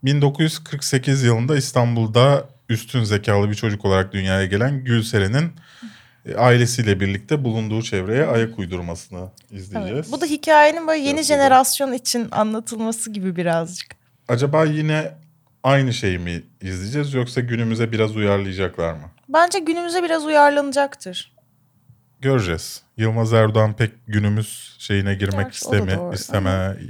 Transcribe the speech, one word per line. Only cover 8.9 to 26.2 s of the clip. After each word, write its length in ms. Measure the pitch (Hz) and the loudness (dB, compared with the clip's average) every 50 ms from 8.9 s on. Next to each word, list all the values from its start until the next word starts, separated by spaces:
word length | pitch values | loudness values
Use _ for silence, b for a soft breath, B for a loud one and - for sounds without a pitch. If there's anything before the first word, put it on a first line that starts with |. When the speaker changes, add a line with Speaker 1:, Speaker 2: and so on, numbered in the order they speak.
| 85 82 - _ 101 90 90 95 _ - _ _ | -10 -12 -14 _ -14 -14 -14 -14 _ -20 _ _
Speaker 1:
izleyeceğiz. 560 | 107 98 92 98 190 220 202 185 208 - 156 | -18 -18 -16 -10 -10 -8 -8 -6 -6 -6 -6
Speaker 2:
Evet, 60 | 160 247 | -6 -6
bu 80 | 285 | -6
da 60 | 311 | -4
hikayenin 600 | 311 294 294 - - 311 302 302 302 311 339 330 | -4 -4 -6 0 4 6 8 8 6 4 0 -2
böyle 120 | 311 320 311 | -2 -2 0
yeni 220 | 277 277 285 311 311 | 0 -2 -2 -2 0
Speaker 1:
Tiyatroda. 0 | 269 294 285 277 | 0 2 4 6
Speaker 2:
jenerasyon 500 | 269 262 254 262 - - - 285 269 247 | 6 6 6 6 4 0 -2 -2 -4 -4
için 360 | 254 - - - 240 233 - | -6 -4 -4 -4 -4 -4 -4
anlatılması 800 | - - 214 214 214 220 226 226 233 220 220 226 226 226 - 226 | -2 -2 0 0 -2 -6 -6 -10 -8 -6 -4 -4 -4 -6 -8 -8
gibi 260 | 214 208 185 190 180 | -8 -6 -6 -4 -4
birazcık. 500 | 170 180 175 165 165 165 160 180 - - _ - _ _ _ _ _ _ - | -2 -2 -2 0 -2 -2 -4 -8 -14 -16 _ -18 _ _ _ _ _ _ -2
Speaker 1:
Acaba 360 | 123 120 135 139 147 156 160 | -2 0 0 0 2 2 2
yine 480 | 156 151 151 151 156 156 156 156 160 - - _ _ _ _ _ _ _ _ _ | 2 0 -2 -2 -2 -2 -2 -4 -6 -10 -14 _ _ _ _ _ _ _ _ _
aynı 300 | 127 139 139 135 127 117 | 2 4 4 2 2 -2
şeyi 260 | - - 101 90 87 | -2 -2 -2 -2 -2
mi 240 | 87 87 85 85 85 _ _ _ | -4 -6 -8 -8 -10 _ _ _
izleyeceğiz 540 | - 95 92 90 95 104 127 147 147 143 139 | -10 -8 -8 -6 -6 -6 -4 -4 -4 -2 -2
yoksa 260 | 127 123 123 - - | -4 -4 -2 -2 -4
günümüze 520 | 123 120 120 117 117 113 113 110 117 113 110 | -4 -2 -2 -2 -2 -2 0 -2 -2 -2 0
biraz 240 | 110 110 107 107 | 0 0 0 0
uyarlayacaklar 760 | 110 104 101 101 98 98 98 92 92 95 90 - - 85 82 80 | 0 0 2 2 2 0 -4 -4 -4 -4 -4 -2 -4 -4 -4 -4
mı? 180 | 76 73 82 _ _ _ _ | -8 -12 -18 _ _ _ _
Speaker 2:
Bence 300 | 269 311 339 349 349 403 | 2 2 4 4 2 -4
günümüze 440 | 330 311 330 339 349 349 339 370 349 | -2 -2 -4 -2 -4 -4 -2 -2 -2
biraz 220 | 339 320 320 294 | 0 -2 -2 -2
uyarlanacaktır. 1080 | 302 311 294 294 294 285 294 285 277 262 269 285 277 277 - - 185 180 - - _ _ _ _ _ _ _ _ _ _ _ _ _ - _ _ _ _ _ | 2 4 6 6 6 6 2 -2 -2 -2 -2 -2 -2 -4 -12 -16 -14 -14 -14 -14 _ _ _ _ _ _ _ _ _ _ _ _ _ -20 _ _ _ _ _
Speaker 1:
Göreceğiz. 640 | - 135 135 127 104 87 82 - - - - - _ _ _ | -2 0 2 2 2 0 -4 -4 -6 -12 -16 -16 _ _ _
Yılmaz 360 | - 110 110 110 117 113 110 117 | -2 -2 0 0 0 0 2 4
Erdoğan 400 | 113 110 107 107 110 110 107 104 | 4 4 4 4 2 2 2 2
pek 140 | - 120 107 - _ _ | 0 -2 -2 -2 _ _
günümüz 680 | - 107 104 104 104 104 107 107 - - - - - - _ | -4 -2 0 2 2 0 0 -2 -4 -8 -16 -18 -20 -20 _
şeyine 360 | - - 104 98 95 101 101 | -6 -2 -2 0 0 0 -2
girmek 300 | 95 101 98 98 95 98 | -2 -2 -2 -2 -2 -4
Speaker 2:
Gerçi 200 | - - - - - | -4 -6 -10 -6 -2
o 40 | - | 0
da 40 | |
Speaker 1:
istemi-, 200 | 104 101 92 95 95 | 0 0 0 -2 -4
Speaker 2:
doğru. 160 | 87 90 87 | -4 -6 -8
Speaker 1:
isteme-, 600 | 95 | -8